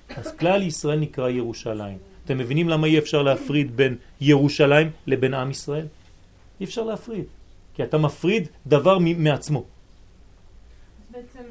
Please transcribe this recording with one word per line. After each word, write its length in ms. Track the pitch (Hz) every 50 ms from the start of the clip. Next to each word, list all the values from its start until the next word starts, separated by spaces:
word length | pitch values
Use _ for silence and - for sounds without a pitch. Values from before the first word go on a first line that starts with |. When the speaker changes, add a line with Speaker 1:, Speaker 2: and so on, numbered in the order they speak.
| - - -
Speaker 1:
אז 160 | - - 320 311 -
כלל 220 | 156 175 190 202
ישראל 380 | 190 170 147 - - 147 151 156
נקרא 300 | 151 - - 135 127 123
ירושלים. 680 | 123 123 120 117 110 - - 120 110 107 104 101 98 92 - - - - -
אתם 120 | - 139
מבינים 320 | 131 127 117 135 160 170 165
למה 180 | 160 156 156
אי 120 | 156 160 151
אפשר 220 | 151 - - 147
להפריד 560 | 143 139 131 - - - 143 151 139 123 113
בין 180 | 123 139 127 120 - - - - -
ירושלים 680 | 143 143 147 139 143 143 - - 147 139 143 151 160 160 156 - -
לבין 260 | - 135 127 127 127 139
עם 180 | 131 127 135
ישראל? 340 | 135 - - - 143 156 160 151 - - - - - - - - _ _ - - - -
אי 40 | 190
אפשר 180 | 185 - 240 220
להפריד, 420 | 226 214 - - 233 226 190 127 - - - - - - - - - -
כי 100 | - 127
אתה 140 | 117 -
מפריד 500 | 156 156 139 - - - 175 - 226 160 - - - -
דבר 300 | 127 151 139 127 185 190 190
מ-, 240 | 170 165 170 170 151
מעצמו. 360 | 156 143 120 - - 151 127
Speaker 2:
אז 60 | - - - - - - - - - - - - - - - - - - - - - - - - - - - - - -
בעצם 280 | 240 247 240 247 - 262 240 233